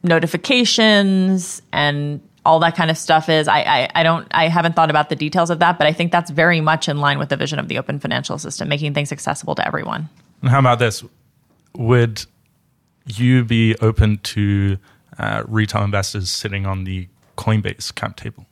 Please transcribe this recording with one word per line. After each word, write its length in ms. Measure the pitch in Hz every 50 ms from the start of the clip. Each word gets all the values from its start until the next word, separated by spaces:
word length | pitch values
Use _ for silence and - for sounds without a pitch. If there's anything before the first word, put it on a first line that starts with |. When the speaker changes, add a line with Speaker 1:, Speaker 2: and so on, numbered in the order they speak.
| -
Speaker 1:
notifications 1600 | 175 165 165 165 160 - 170 - - 269 247 240 208 - - 220 220 214 202 202 196 190 190 185 185 190 185 175 - - - _ _
and 500 | - - 147 147 147 143 147 147 147 143 _ _ _ _ _
all 140 | 160 160 165
that 160 | 165 165 165
kind 140 | - 165 156
of 80 | 160
stuff 300 | - - - 165 156 156 -
is. 180 | 160 156 151
I, 120 | 156 - 143
I, 280 | - - 143 127 127 - -
I 80 | - 165
don't, 240 | 165 165 160 - -
I 160 | - 165 160
haven't 280 | 165 165 175 165 170 165
thought 140 | 170 160 156
about 200 | 147 151 151 -
the 60 | 156
details 340 | - 151 151 - 185 170 170
of 100 | 175 156
that, 180 | 175 170 175
but 100 | - 156
I 60 | 151 165
think 180 | - 170 170
that's 200 | 175 175 170 -
very 300 | 143 156 160 175 170 165
much 260 | 156 156 160 156 -
in 120 | - 147 147
line 200 | 147 143 139 139
with 100 | 135 135
the 60 | 139
vision 220 | - - 143 151 139
of 80 | -
the 100 | - -
open 220 | - 139 - 139 143
financial 380 | - 123 117 127 139 - -
system, 320 | 147 156 143 - - - 147
making 240 | 147 143 156 147 143
things 180 | 147 143 139
accessible 440 | 143 147 - - - - - - -
to 100 | - -
everyone. 420 | - - 151 - - - - 156 156 _ _ _ _ _ _
Speaker 2:
And 80 | - 131
how 80 | 120 139
about 200 | 135 127 120 113
this? 240 | 123 113 104 - - - _ _ _ _ _ _ _ _ _ _ _ _ _
Would 500 | - 120 113 127 120 117 117 107 - - _ _ _ _ _ _ _ _ _ _ _ _ _ _ _ _
you 380 | - 107 101 123 123 127 127 123
be 320 | 110 117 113 113 110 110 -
open 380 | 113 110 110 - 110 107 107 101
to, 580 | - - - 104 101 101 101 98 98 98 98 95 _ _ _ _ _ _ -
uh, 260 | - 107 104 107 110 110
retail 360 | 113 110 110 107 104 - 107 104
investors 460 | 101 101 101 95 - - 104 92 90
sitting 360 | - - - 107 98 101 98
on 180 | 98 95 95 92
the 220 | 95 95 92 90 90 _ _ _ _ _
Coinbase 560 | - - 113 110 107 101 - - - - - -
cap 200 | - - 104 -
table? 300 | - - 113 - - - _